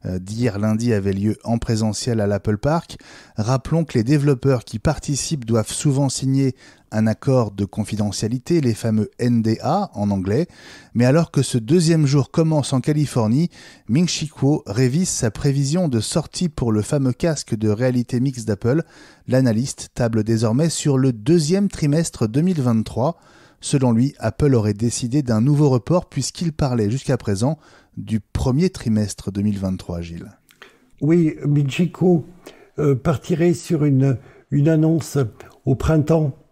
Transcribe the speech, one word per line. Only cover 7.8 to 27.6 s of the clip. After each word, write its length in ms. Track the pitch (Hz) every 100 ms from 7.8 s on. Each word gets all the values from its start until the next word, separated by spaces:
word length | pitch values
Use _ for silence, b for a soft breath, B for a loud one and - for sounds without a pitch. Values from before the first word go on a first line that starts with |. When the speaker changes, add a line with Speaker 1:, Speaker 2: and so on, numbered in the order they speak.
| 104 104 104 95 107 127 - 170
Speaker 1:
les 140 | 127 110
fameux 340 | 117 110 104 _
N 220 | 123 120
D 160 | 110 113
A 280 | 117 180 202 -
en 160 | 104
anglais. 360 | 98 92 110 180 B B B B
Mais 100 | 110
alors 280 | 123 151 160
que 100 | -
ce 160 | 135 127
deuxième 480 | 110 170 160 165 143
jour 260 | 143 127
commence 400 | - 160 156 131
en 80 | 131
Californie, 680 | 139 151 147 131 107 127 170 B B B B
Ming 180 | 123 175
Chi 220 | - 156
Kuo 340 | - 135 151 -
révise 440 | 104 131 143 185
sa 200 | - 117
prévision 600 | - 147 135 135 165 175
de 100 | 117
sortie 480 | 107 175 143 - 180
pour 240 | - 120
le 100 | 107
fameux 300 | 101 147 131
casque 440 | 120 170 151 - 113
de 120 | 110
réalité 520 | 104 127 127 120 123
mixte 260 | 135 123 110
d'Apple. 360 | 101 117 147 - B B B -
L'analyste 640 | 123 131 107 139 - -
table 300 | - 120 113
désormais 460 | 107 113 113 120 165
sur 280 | - 151 135
le 140 | 131
deuxième 560 | 117 107 175 147 190 202
trimestre 640 | - 151 147 165 - 113
deux 120 | 120
mille 200 | 180 170
vingt-trois. 560 | 123 113 107 - 135 170 b b b b
Selon 320 | - 147 127
lui, 220 | 113 135 -
Apple 340 | 113 - 147
aurait 200 | 127 107
décidé 480 | 101 117 - 120 143
d'un 200 | 127 110
nouveau 280 | 123 147 147
report 380 | 127 - 175 -
puisqu'il 460 | - 123 - 170
parlait 360 | 151 143 123 104
jusqu'à 280 | 131 - 127
présent 400 | - 98 123 160